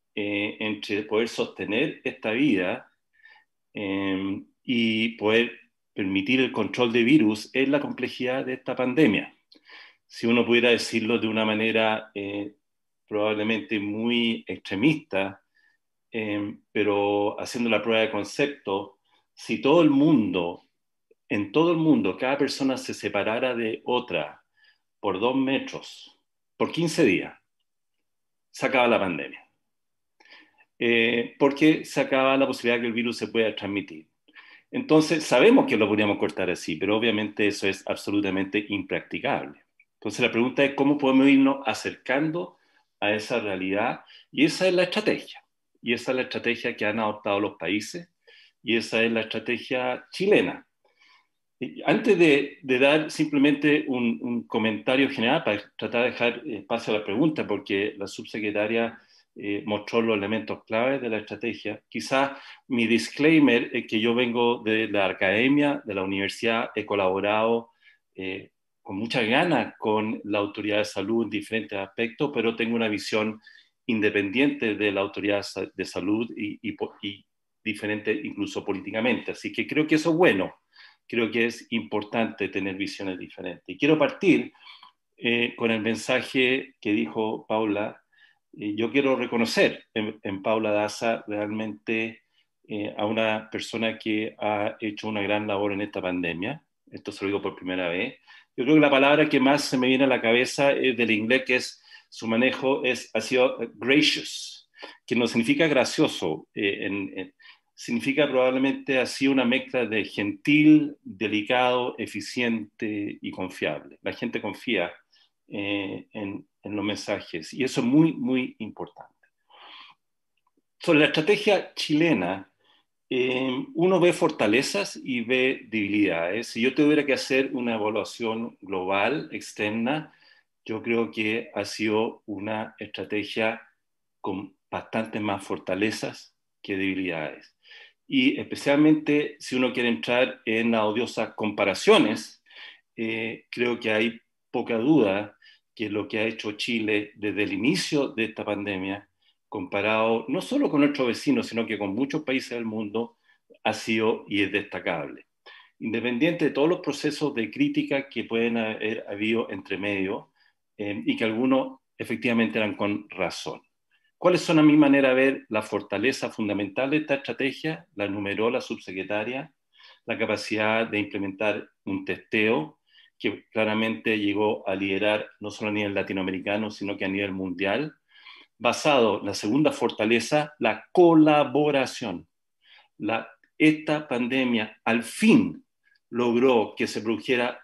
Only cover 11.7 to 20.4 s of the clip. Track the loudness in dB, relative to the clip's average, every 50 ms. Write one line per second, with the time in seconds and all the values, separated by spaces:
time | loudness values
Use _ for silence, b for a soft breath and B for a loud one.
11.7 | 2 2 2 2 0 -2 -4 -8 -10 -8 -8 -6 -6 -6 -8 -8 -12 _ _ _
12.7 | _ _ _ _ _ _ _ _ -2 -2 0 0 0 0 0 -2 -2 -2 -2 -4
13.7 | -4 -4 -4 -4 -4 -4 -2 0 0 0 0 0 -2 -4 -6 -10 -12 -12 -8 -6
14.7 | -2 0 2 2 2 0 -4 _ -4 -2 -2 -4 -6 -12 _ _ _ _ _ _
15.7 | _ _ _ _ _ _ _ _ -8 -6 -6 -4 -4 -4 -6 -6 -8 -12 _ _
16.7 | -4 0 0 2 2 2 2 2 2 2 0 0 -2 -4 -8 -8 -4 -4 0 0
17.7 | 0 0 2 2 2 2 2 0 -2 -4 -6 -6 -2 -2 -2 -2 -2 -6 _ -4
18.7 | -4 -4 -4 -8 -14 _ _ _ _ _ _ _ _ -16 -8 -6 -4 0 2 4
19.7 | 6 6 6 6 6 6 6 6 6 6 4 2 0 0